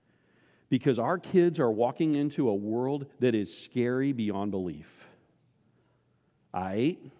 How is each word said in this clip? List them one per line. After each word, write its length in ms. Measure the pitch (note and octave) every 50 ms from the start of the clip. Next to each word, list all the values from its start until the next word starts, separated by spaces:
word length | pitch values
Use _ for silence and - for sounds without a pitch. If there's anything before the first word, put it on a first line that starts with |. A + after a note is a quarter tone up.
| _ _ _ _ _ _ _ _ _ _ _ _ _ -
Because 300 | C3+ B2 - C#3+ B2 A2
our 180 | A2+ C3+ F3+
kids 420 | F3+ - - - F#3 E3+ F3 D#3 D3
are 120 | C3+ A#2
walking 420 | A2 G#2 A#2 B2+ C#3 - E3 D#3 D3
into 360 | C#3+ C#3+ D3+ - - C#3 A#2
a 60 | G2+
world 520 | G2 G2+ G#2+ A2 A#2+ B2+ C3+ C#3+ D3 C#3 - - -
that 140 | B2 B2 A2+
is 220 | G#2+ G2 - -
scary 560 | - - - - B2 A#2 A#2+ B2+ C3 C3+ C#3+
beyond 400 | C3+ A#2+ A2 G#2 G2 G2 G2+ G#2
belief. 360 | F#2+ F#2+ F#2 F2 D#2 D2+ D#2 - - - - - - _ _ _ _ _ _ _ _ _ _ _ _ _ _ _ _ _ _ _ _ _ _ _ _ _ _ _ -
Aight? 440 | F2+ F#2 F#2+ G2 G#2+ B2 D#3 F3+ - - C#3+ -